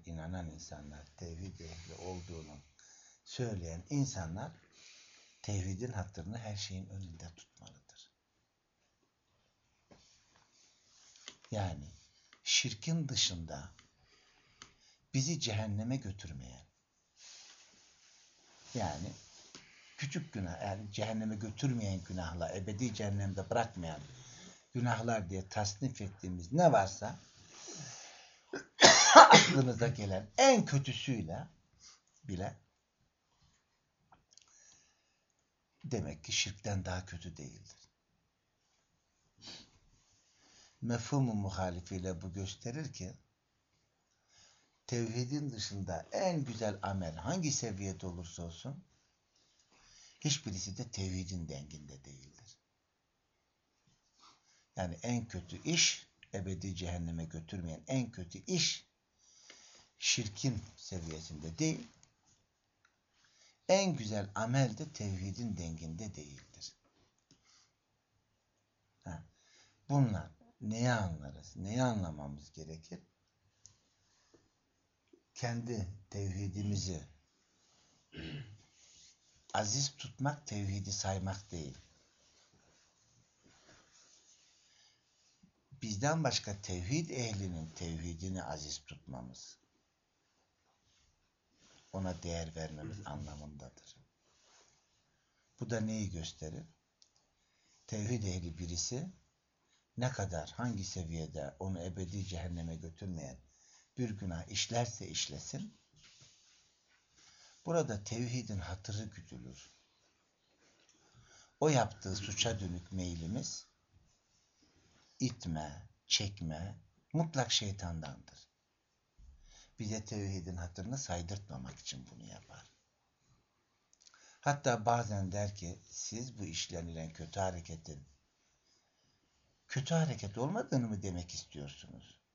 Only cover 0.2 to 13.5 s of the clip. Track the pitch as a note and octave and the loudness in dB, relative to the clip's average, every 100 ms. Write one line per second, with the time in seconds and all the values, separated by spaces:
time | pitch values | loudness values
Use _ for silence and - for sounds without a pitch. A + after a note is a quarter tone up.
0.2 | D#2+ F2+ E2 D2+ - D2 D2 D2 D2+ - | -6 -6 -6 -10 -12 -12 -12 -16 -16 -12
1.2 | F2 E2 F#2+ E2+ E2 E2 E2 F2+ F2+ F2+ | -10 -8 -10 -10 -12 -12 -14 -10 -8 -8
2.2 | F2+ E2 D2+ C#2+ - - - - - - | -8 -10 -12 -16 -20 -20 -20 -20 -20 -20
3.2 | - - A#2+ G2+ E2+ E2 - C#3+ C3+ - | -10 -4 -4 -4 -6 -8 -2 0 0 -2
4.2 | E2 F#2 D3+ - - - - - - - | -4 -6 -8 -12 -20 -20 -20 -20 -20 -20
5.2 | - - - G2+ F#2 F#2 B2 G#2+ F#2 - | -20 -12 -4 -2 -2 -2 -4 -4 -6 -8
6.2 | E2 A#2 A2 G2+ - F#2 F#2+ G2 F2+ D#2+ | -8 -8 -6 -6 -6 -8 -8 -10 -10 -12
7.2 | F2 E2+ - - - - - - - _ | -16 -18 -20 -20 -20 -20 -20 -20 -20 _
8.2 | _ _ _ _ _ _ _ _ _ _ | _ _ _ _ _ _ _ _ _ _
9.2 | _ _ _ _ _ _ _ - - - | _ _ _ _ _ _ _ -20 -20 -20
10.2 | _ - _ - - _ _ - - - | _ -20 _ -20 -20 _ _ -20 -20 -18
11.2 | - - - G#2+ F#2+ D2 D2 - - _ | -18 -18 -4 -2 0 -2 -8 -14 -20 _
12.2 | _ - - - B2+ G#2 - E3 C3+ A2 | _ -8 2 2 2 -2 -2 0 0 2
13.2 | - F2 D#2+ | 2 0 -6